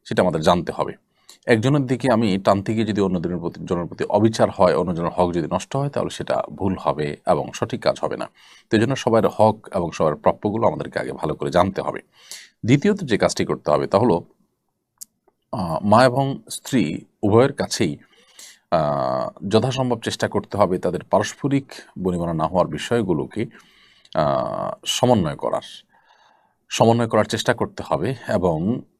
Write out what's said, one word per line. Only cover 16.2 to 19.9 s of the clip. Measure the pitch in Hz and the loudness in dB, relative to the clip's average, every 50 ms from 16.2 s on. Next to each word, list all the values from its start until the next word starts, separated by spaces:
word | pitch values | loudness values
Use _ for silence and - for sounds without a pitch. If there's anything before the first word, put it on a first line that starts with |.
| 139 139 135 - - - | -2 -2 -4 -8 -12 -14
স্ত্রী | - - - - 143 120 85 73 - - - _ _ - - | -14 -14 -6 -2 0 2 2 0 -2 -6 -10 _ _ -2 2
উভয়ের | 101 104 117 131 139 135 | 4 6 6 6 4 2
কাছেই, | - - - - - 107 78 73 - _ _ _ _ _ _ _ - - - - _ _ - | -2 -6 -4 -2 -2 -2 -2 -2 -6 _ _ _ _ _ _ _ -20 -20 -20 -20 _ _ 0
আহ, | - 82 76 73 71 69 65 64 64 65 55 50 - - 85 101 | 0 0 2 2 0 0 0 -2 -2 -2 -4 -6 -8 -10 -4 0
যথাসম্ভব | 104 110 117 135 123 127 131 123 | 2 2 2 2 0 -2 -2 -2